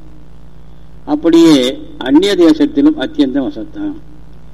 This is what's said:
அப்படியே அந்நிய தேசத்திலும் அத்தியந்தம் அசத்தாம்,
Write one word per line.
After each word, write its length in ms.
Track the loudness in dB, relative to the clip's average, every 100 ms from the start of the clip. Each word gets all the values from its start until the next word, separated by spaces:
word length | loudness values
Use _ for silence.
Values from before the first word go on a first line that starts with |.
| -16 -18 -18 -18 -18 -18 -18 -18 -18 -16 -6
அப்படியே 500 | -2 2 6 6 4 2 -4 -12 -12
அந்நிய 320 | 0 2 2
தேசத்திலும் 640 | 4 4 4 0 0 -2 -4
அத்தியந்தம் 480 | -6 -2 -2 -2 -6
அசத்தாம், 480 | -8 -12 -10 -10 -12 -16 -20 -20 -20 -20